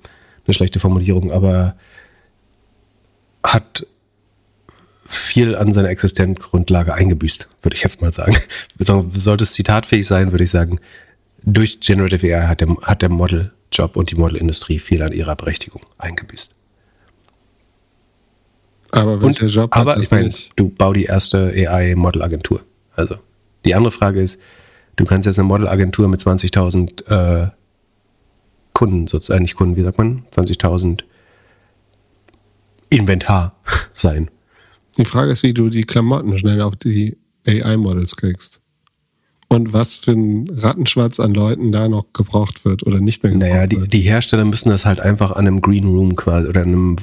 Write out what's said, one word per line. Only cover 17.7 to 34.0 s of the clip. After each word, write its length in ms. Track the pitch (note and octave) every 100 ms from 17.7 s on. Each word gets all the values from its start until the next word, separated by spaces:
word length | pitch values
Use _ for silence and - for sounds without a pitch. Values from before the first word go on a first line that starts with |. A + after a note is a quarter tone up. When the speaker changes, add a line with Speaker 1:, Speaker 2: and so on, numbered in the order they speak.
| _ _ _ _ _ _ _ _ _ _ _ _
Speaker 2:
Aber 300 | - G#2+ G#2
welcher 220 | C3 C#3+
Speaker 1:
Und, 40 | A2
Speaker 2:
Job 240 | G#2 A#2
hat 60 | A#2+
Speaker 1:
aber 140 | B2
Speaker 2:
das 100 | C3+
Speaker 1:
ich 60 | G#2
meine, 160 | G#2+ F2+
Speaker 2:
nicht? 260 | - - -
Speaker 1:
du 120 | F#2+
bau 240 | - G2
die 120 | G2
erste 480 | - F#2+ - G2 F#2 F#2+ F2
A-I-Model-Agentur. 960 | F2+ F2+ F2+ F2+ E2+ E2+ D#2+ - - - _ _
Also, 220 | - E2+ - - _ _ _
die 100 | -
andere 180 | F#2 A#2
Frage 300 | - G2+ F#2+
ist, 180 | F#2 - - - - _ _ -
du 80 |
kannst 220 | F#2 F#2+ G2+
jetzt 120 | F#2+
eine 80 | G2
Model-Agentur 640 | G2 G#2 F#2+ F#2 - G2+
mit 120 | F#2+
zwanzigtausend, 840 | - F#2 F#2 - F2+ F2+ F2+ - -
äh, 400 | G2+ F2 E2+ F2 - _ _ _ _ _ _ _ _ _ _ _
Kunden, 340 | - A2+ F2 E2
sozusagen, 360 | D#2 - F#2
nicht 120 | F2+
Kunden, 220 | - F2+ F2
wie 60 |
sagt 160 | F2+ F#2
man? 260 | A2 B2+ -
Zwanzigtausend 720 | - F2+ F#2+ F2+ F2+ F2+ E2+ - _ _ _ _ _ _ _ _ _ _ _ _ _ _ _ _ _ _
Inventar 680 | B2 G2 F#2 - G2 F2 - -
<laughs> 180 | - -
sein. 380 | -